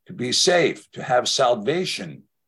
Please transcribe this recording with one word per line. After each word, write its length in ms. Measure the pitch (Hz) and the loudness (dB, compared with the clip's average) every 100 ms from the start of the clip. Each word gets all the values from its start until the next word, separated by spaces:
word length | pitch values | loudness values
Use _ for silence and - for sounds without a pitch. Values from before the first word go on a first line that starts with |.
to 80 | - | -18
be 200 | 92 123 | -8 -4
safe, 580 | 117 - 175 147 - - | 0 4 4 2 0 -10
to 120 | - | -14
have 240 | - 123 117 | 0 0 2
salvation, 1000 | - 127 120 104 165 185 - 90 69 - _ | 2 2 2 0 -2 -4 -6 -10 -14 -20 _